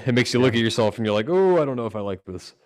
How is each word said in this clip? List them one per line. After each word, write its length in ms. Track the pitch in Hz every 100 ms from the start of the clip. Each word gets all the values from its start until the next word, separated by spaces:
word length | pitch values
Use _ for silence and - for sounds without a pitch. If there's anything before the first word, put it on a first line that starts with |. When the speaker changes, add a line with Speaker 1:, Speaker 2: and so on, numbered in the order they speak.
| 131
Speaker 1:
it 80 |
makes 200 | 123 117
you 60 | 123
look 120 | 127
Speaker 2:
Yeah. 60 | 117
Speaker 1:
at 40 |
yourself 340 | 113 113 107 110
and 80 | 110
you're 100 | 104
like, 140 | 117
"Oh, 320 | 180 190 175
I 40 | 139
don't 120 | 123
know 80 | 113
if 100 | 107
I 60 |
like 220 | 101 92 -
this." 280 | 90 - _